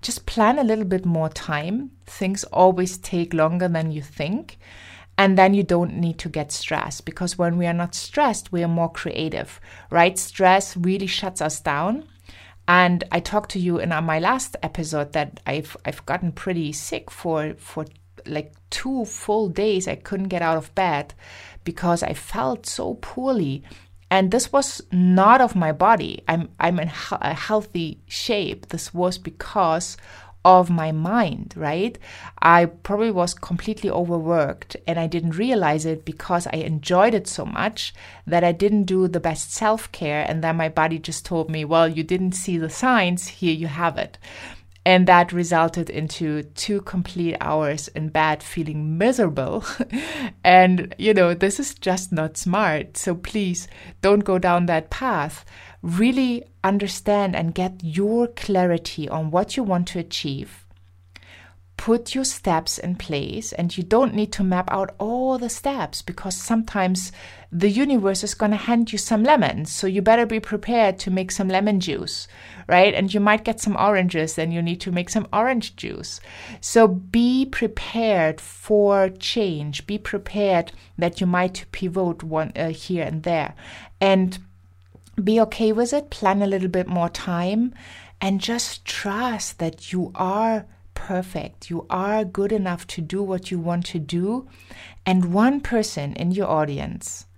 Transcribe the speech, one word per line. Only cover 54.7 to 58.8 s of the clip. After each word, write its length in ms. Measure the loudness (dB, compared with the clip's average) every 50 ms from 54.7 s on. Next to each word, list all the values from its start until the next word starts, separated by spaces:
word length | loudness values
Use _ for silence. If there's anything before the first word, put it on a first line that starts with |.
| 0 0 -2 -4
path. 540 | -8 -4 -2 -2 0 0 -2 -4 -6 -14 -18 -20 -20 -20 -20 -20 -20 -10
Really 640 | -6 -4 0 2 4 4 4 2 2 0 0 -4 -6 -12 _ _
understand 720 | 0 2 2 2 0 -2 -6 -4 0 2 2 2 2 0 0
and 200 | -2 -2 -2 -2
get 260 | -2 -2 -4 -4 -6
your 460 | -10 -4 -2 0 0 2 2 2 0 0
clarity 800 | -2 -8 -4 0 2 2 4 4 2 0